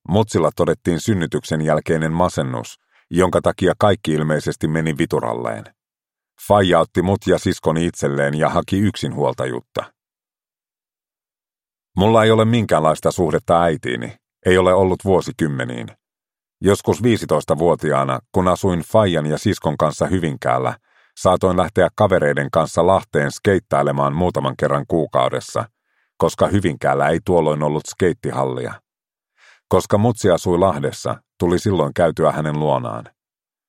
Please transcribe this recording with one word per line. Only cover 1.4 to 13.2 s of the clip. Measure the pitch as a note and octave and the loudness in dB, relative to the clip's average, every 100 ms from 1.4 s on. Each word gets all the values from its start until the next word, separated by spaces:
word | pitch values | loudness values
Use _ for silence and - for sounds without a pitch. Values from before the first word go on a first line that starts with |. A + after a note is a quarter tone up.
| - D#2 | -4 -4
jälkeinen | D#2 D2+ - D#2+ D#2+ | 0 -2 0 -2 -2
masennus, | E2 F2+ - C2+ B1 A#1 - _ _ _ | 0 0 -2 -6 -8 -12 -18 _ _ _
jonka | E2+ F#2 A#2+ | 0 2 2
takia | F2 - F#2 - | 0 0 0 2
kaikki | G#2 F#2+ - | 2 2 0
ilmeisesti | D2+ D#2 D2+ D#2 - D#2+ | -2 0 -2 -4 -6 -4
meni | D#2+ D#2+ C#2+ | -2 -2 -2
vituralleen. | E2 C#2+ A#1+ A#1 A#1 A1 - _ _ _ _ _ _ _ - | -2 -2 -4 -6 -6 -8 -14 _ _ _ _ _ _ _ 0
Faija | G#2 F#2+ E2 | 2 4 4
otti | D#2+ - | 2 0
mut | F2 G2 - | 0 0 2
ja | E2+ | 0
siskoni | F#2+ F2 E2 D#2+ E2+ | 0 -2 0 0 -2
itselleen | - C#2+ C#2 C#2+ | -2 -4 -2 -2
ja | D2+ D2+ | 0 0
haki | E2+ D#2 F#2+ | 0 -2 0
yksinhuoltajuutta. | G#2 - C#2+ C#2+ C#2 B1+ B1+ A#1+ - - - _ _ _ _ _ _ _ _ _ _ _ _ _ _ _ _ _ _ _ _ F2+ | 0 -2 -6 -4 -4 -4 -6 -8 -8 -10 -10 _ _ _ _ _ _ _ _ _ _ _ _ _ _ _ _ _ _ _ _ 0
Mulla | G#2 A2+ | 4 6
ei | A2 | 6
ole | A2 A2 | 4 4
minkäänlaista | A#2+ G#2 D#2 D#2 D2+ D#2+ | 2 2 2 2 2 -2
suhdetta | E2+ | 0